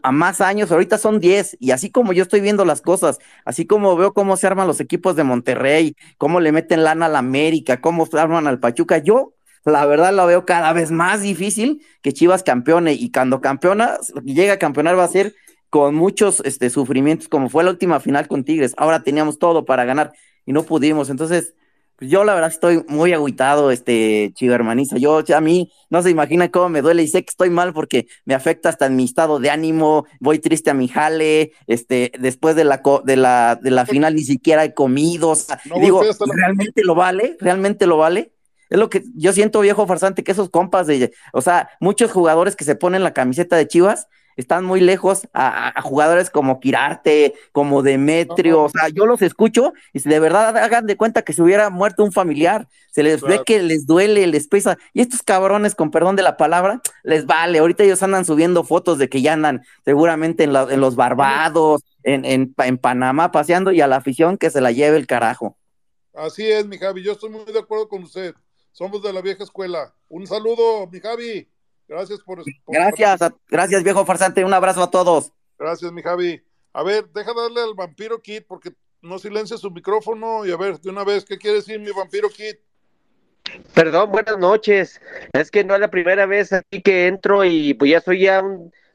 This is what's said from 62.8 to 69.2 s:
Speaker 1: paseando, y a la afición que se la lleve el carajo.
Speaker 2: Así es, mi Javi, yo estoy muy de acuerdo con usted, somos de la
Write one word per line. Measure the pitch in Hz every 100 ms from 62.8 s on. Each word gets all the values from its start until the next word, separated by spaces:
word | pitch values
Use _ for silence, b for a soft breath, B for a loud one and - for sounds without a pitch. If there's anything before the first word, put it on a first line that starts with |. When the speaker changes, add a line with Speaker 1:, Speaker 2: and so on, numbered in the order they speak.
| 127 123 127 139 175
Speaker 1:
paseando, | 165 151 175 190
y | 175
a | 143
la | 131
afición | 131 127 147 196
que | 160
se | 143
la | 127
lleve | 120 147 156
el | -
carajo. | 123 113 110 107 - _ _ _ _ _
Speaker 2:
Así | 143 156 185 220
es, | 214 208
mi | 185
Javi, | 190 185
yo | 185
estoy | 208 220
muy | 220
de | 214 220
acuerdo | 208 214 214
con | 202
usted, | 170 185 180 - _ _ _
somos | _ 190 202
de | 202
la | 190